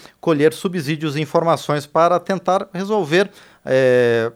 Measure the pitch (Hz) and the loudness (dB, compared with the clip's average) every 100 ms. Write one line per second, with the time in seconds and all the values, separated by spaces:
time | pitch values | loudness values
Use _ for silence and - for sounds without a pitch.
0 | - _ - 151 151 156 196 175 135 156 | -20 _ -2 2 2 0 -4 -4 -4 -4
1 | 156 143 147 170 165 147 - 147 143 160 | -4 -4 -2 0 0 0 -2 -4 -2 0
2 | 170 175 - 190 - 190 - 175 196 214 | 2 2 -2 -4 -2 -2 -4 -10 -4 -2
3 | 151 170 202 - - _ 139 131 131 123 | 0 0 0 -6 -20 _ -2 2 4 4
4 | 120 117 113 | 2 2 -2